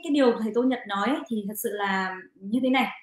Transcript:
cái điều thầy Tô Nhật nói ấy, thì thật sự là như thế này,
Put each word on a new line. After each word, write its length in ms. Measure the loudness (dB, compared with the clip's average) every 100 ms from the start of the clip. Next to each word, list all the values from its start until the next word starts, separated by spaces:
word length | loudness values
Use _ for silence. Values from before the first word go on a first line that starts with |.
cái 100 | 0
điều 260 | 4 4 4
thầy 120 | 0 2
Tô 80 |
Nhật 160 | 2 0 -4
nói 200 | -2 0
ấy, 120 | -2 -2
thì 160 | -6 -6
thật 60 | -6
sự 120 | -6
là 420 | -2 -2 0 -2 -6 -14 _
như 240 | -4 0
thế 60 | 2
này, 180 | 2 0 -4